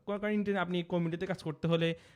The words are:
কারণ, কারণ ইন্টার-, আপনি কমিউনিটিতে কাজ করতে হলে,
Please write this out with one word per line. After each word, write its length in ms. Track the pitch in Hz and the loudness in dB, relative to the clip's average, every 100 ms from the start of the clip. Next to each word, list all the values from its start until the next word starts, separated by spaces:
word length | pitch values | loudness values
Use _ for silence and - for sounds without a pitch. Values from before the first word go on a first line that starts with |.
| - | -6
কারণ, 120 | 202 | -2
কারণ 140 | 208 | 0
ইন্টার-, 240 | 208 202 196 | 0 2 0
আপনি 260 | 175 180 | 0 -2
কমিউনিটিতে 420 | 175 180 170 165 185 | 0 0 0 -2 -4
কাজ 180 | 175 | -4
করতে 240 | 160 147 165 | -4 -2 2
হলে, 280 | 165 165 165 - | 2 2 -2 -10